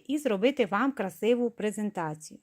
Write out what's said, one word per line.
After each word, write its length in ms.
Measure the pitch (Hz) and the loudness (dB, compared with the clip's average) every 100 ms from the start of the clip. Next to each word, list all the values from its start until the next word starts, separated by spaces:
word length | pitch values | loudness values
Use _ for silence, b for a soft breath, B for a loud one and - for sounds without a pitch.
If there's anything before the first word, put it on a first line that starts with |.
| - | -2
і 100 | 294 | -2
зробити 480 | 277 196 233 285 202 | 0 2 2 2 0
вам 260 | 202 269 | 2 0
красиву 600 | 262 190 - 208 240 240 | 0 -4 -2 2 2 0
презентацію. 880 | - 208 208 208 185 156 156 - - | -2 -4 -2 -4 -2 -4 -6 -12 -20